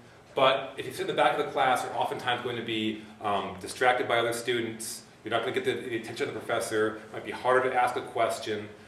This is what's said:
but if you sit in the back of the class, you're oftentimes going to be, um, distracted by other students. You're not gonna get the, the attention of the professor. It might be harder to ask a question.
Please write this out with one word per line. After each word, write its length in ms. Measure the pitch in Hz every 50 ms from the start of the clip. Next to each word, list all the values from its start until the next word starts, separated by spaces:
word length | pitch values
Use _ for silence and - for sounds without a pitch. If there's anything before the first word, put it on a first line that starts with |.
| - - - - - - -
but 380 | 143 135 131 113 - - - -
if 100 | - -
you 60 | - -
sit 100 | - 185
in 40 | 160
the 60 | 143
back 240 | - 147 - - -
of 60 | -
the 60 | -
class, 320 | - 143 135 131 123 - -
you're 140 | - -
oftentimes 460 | 117 127 - - - - 123 120 110 120
going 140 | 123 120
to 60 | 117 110
be, 400 | 117 113 110 107 110 107 - - - - -
um, 360 | - 104 101 98 95 95 95 92
distracted 460 | 98 95 - - 131 123 123 - -
by 120 | - 120 117
other 140 | 117 117 117
students. 720 | 120 - 127 120 117 113 110 110 110 - - - - - - - - -
You're 80 | 107 117
not 80 | 110
gonna 120 | - 127 -
get 120 | 127 -
the, 240 | 131 117 - - 127
the 80 | 113
attention 320 | 113 107 - 117 - 143 117
of 60 | 107
the 60 | 110
professor. 560 | - - 117 117 - - 113 107 107 110 110
It 160 | - - - -
might 120 | 113 -
be 80 | - 98
harder 360 | - - 123 127 127 127 131
to 60 | 113
ask 220 | 123 123 123 -
a 60 | 131 -
question. 640 | - - 127 98 95 95 - - 113 107 104 107 104 - - -